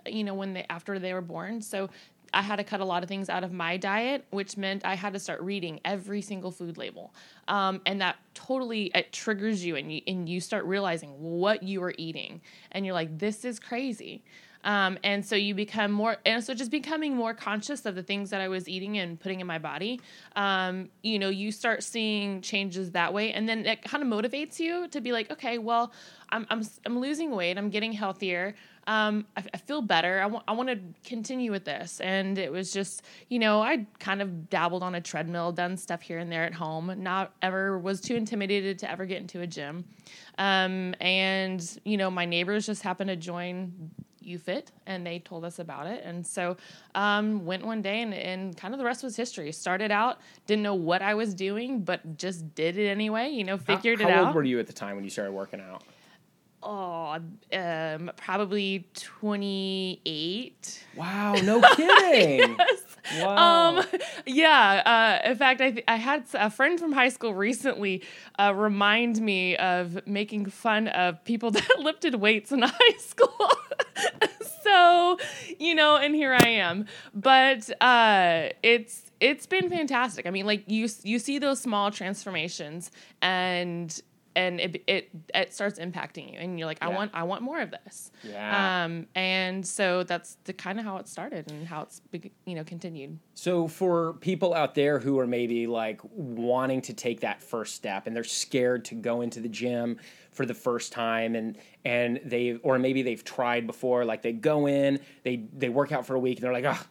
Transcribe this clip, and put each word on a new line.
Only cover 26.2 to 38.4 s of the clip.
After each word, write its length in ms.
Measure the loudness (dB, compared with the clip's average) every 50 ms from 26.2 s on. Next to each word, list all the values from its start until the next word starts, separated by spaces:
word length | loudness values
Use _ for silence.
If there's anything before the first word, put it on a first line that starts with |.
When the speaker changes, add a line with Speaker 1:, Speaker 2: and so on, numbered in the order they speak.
| -8 -4
Speaker 1:
I'm, 160 | -4 -4 -2 -2
I'm, 140 | -4 -4 -6 -8 -10 -10 -8
I'm 120 | -4 -4 -2
losing 340 | -2 -2 -4 -4 -4 -4
weight. 260 | -2 -2 -2 -2 -2 -2
I'm 100 | -2 -4
getting 240 | -2 -2 -4 -4
healthier. 600 | -4 -4 -4 -6 -4 -4 -4 -4 -2 -2 -4 -6 -8 -12 -18 -20 -20 _ _
Um, 400 | -2 0 2 2 2 0 -2 -4 -6 -10
I, 80 | -12 -10 -10
I 40 | -10 -10
feel 240 | -8 -6 -4 -4
better. 380 | 0 2 2 2 2 2 0 0
I 60 | 0
wa-, 160 | -2 -4 -4 -4
I 60 | -4
wanna 240 | -4 -2 -2 -2 -4 -6 -8 -12 -18 _ -14
continue 460 | -10 -8 -8 -6 -6 -4 -4 -2 -2
with 140 | -2 -4 -4
this." 360 | -6 -8 -8 -8 -10 -8 -6
And 380 | -4 -2 0 0 0 0 -2 -2
it 140 | -2 -4
was 200 | -4 -4 -6 -4
just, 300 | -4 -4 -4 -6 -8 -12 -14 -18 -20 -20 -8 -4
you 100 | -2 2
know, 200 | 4 4 4 4
I 220 | 4 2 0 0 -2 -6 _ -8
kind 240 | -4 -2 -2 -2
of 260 | -2 -4 -6 -8 -6 -2
dabbled 360 | 0 0 0 0 0 -2 -4
on 100 | -4 -6
a 60 | -6
treadmill, 500 | -6 -6 -6 -6 -6 -4 -4 -4 -4 -2
done 260 | -2 -2 -2 -2 -4
stuff 260 | -6 -8 -8 -8 -8
here 160 | -8 -8 -8 -8
and 100 | -8 -6
there 140 | -4 -4 -4
at 100 | -4 -4
home, 400 | -6 -6 -6 -6 -6 -6 -6 -6 -6
not 300 | -4 -4 -2 -2 -4 -6 -6 -4
ever, 380 | -2 -2 0 0 -2 -2 -2 -2
was 200 | -2 -4 -4 -4
too 140 | -4 -2 -2
intimidated 640 | -2 -2 -2 -4 -2